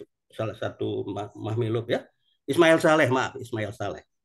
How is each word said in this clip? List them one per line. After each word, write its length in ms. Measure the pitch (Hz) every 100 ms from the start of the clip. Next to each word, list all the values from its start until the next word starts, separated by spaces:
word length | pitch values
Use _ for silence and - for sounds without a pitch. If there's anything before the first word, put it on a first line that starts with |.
| - _ _
salah 280 | - 110 -
satu 480 | 104 - 107 107 104
ma-, 240 | 98 104
Mahmilub, 560 | 107 110 110 110 113 113
ya. 160 | 262 - _ _ _ -
Ismail 320 | 139 165 160
Saleh, 300 | 170 156 127
maaf, 240 | 131 113 -
Ismail 380 | - 113 104
Saleh. 300 | - 101 90 - _